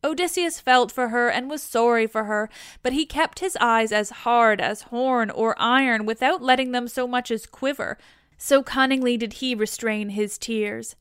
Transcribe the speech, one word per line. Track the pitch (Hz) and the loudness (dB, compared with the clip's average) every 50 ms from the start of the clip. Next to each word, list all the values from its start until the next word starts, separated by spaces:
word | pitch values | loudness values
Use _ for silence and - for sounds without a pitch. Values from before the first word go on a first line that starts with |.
| - | -2
Odysseus | 285 320 285 359 339 - 359 349 339 320 - | -2 -2 0 -2 -2 0 -2 -2 -2 -4 -4
felt | - - 254 254 247 - | 2 4 4 4 4 2
for | - - 254 240 | 0 -4 -4 -2
her | 220 240 240 240 | 0 0 2 2
and | - - 240 269 | 0 0 -2 -4
was | 302 302 - | -8 -8 -10
sorry | - - 233 233 240 240 226 220 | -4 0 2 4 4 4 4 2
for | 220 - 220 220 | 0 -2 -4 -4
her, | 208 214 214 214 214 - - - - - - _ | -2 -2 -2 -2 -4 -8 -18 -20 -20 -20 -6 _
but | 254 254 | -2 -2
he | 285 320 | -2 -2
kept | - - 285 320 - - - | -2 0 0 0 0 -2 -6
his | - 381 - - | -6 -6 -2 0
eyes | - 240 226 226 226 220 208 | 2 2 4 2 2 2 0
as | 214 214 202 | -2 -2 -2
hard | - - - 233 240 240 233 220 214 190 180 | -8 -6 -2 2 4 6 6 6 4 4 0
as | 117 - - - | -4 -4 -4 -10
horn | - - 233 254 262 262 240 226 208 | -10 -4 -2 0 2 2 2 0 -2
or | - - 220 226 - - | -2 0 0 0 0 0
iron | - 233 247 262 269 262 240 220 214 | 2 2 4 4 4 2 0 0 0
without | 214 220 - 254 262 339 359 240 | -4 -4 0 0 0 0 0 4
letting | 254 254 254 262 254 247 | 2 2 4 2 -2 -2
them | 247 240 240 | -4 -4 -4
so | - - 254 | -4 -4 -4
much | 247 247 247 247 - | -2 -2 -4 -2 -2
as | 233 220 - | -6 -6 -6
quiver, | - - - - 269 285 - - - - - - - _ _ _ _ _ _ | -12 -14 -6 -4 -4 -4 -4 -6 -8 -8 -10 -12 -20 _ _ _ _ _ _
so | - - 277 269 269 | 0 4 4 4 4
cunningly | - - 269 262 262 269 262 254 247 240 233 | 2 0 2 2 2 2 2 2 0 0 0
did | 233 220 214 | -2 -6 -6
he | - 262 262 247 | -6 -4 -4 -2
restrain | 214 214 220 - - - 226 214 214 214 208 | -2 -2 -4 -4 -6 -4 -4 -2 -2 -4 -6
his | 196 208 214 202 - - | -4 -4 -4 -4 -4 -10
tears. | - - 226 220 208 208 214 226 226 - - _ | -8 -6 -4 -2 -2 -4 -4 -8 -10 -12 -16 _